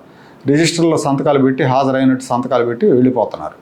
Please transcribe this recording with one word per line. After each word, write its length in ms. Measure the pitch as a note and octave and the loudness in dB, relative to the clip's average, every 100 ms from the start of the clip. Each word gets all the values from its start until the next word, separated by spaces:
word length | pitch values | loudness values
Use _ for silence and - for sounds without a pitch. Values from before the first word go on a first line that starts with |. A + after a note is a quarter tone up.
| - - - - B2+ | -10 -20 -20 -8 0
రిజిస్టర్లో 500 | C#3+ E3 E3 E3 D3+ | 0 0 0 0 0
సంతకాలు 420 | D3+ C3+ D3 C#3+ | -2 -2 0 2
పెట్టి, 240 | C3 C3 | 2 0
హాజరైనట్టు 640 | C#3 C3 C3+ C3 C3 C3 | 0 0 0 0 0 0
సంతకాలు 400 | - B2 B2 B2 | -2 -4 -2 -2
పెట్టి 260 | A#2+ A#2 G#3 | -2 0 2
వెళ్ళిపోతున్నారు. 640 | B2+ B2+ B2 G2+ - D2+ - | 4 2 0 -2 -6 -12 -16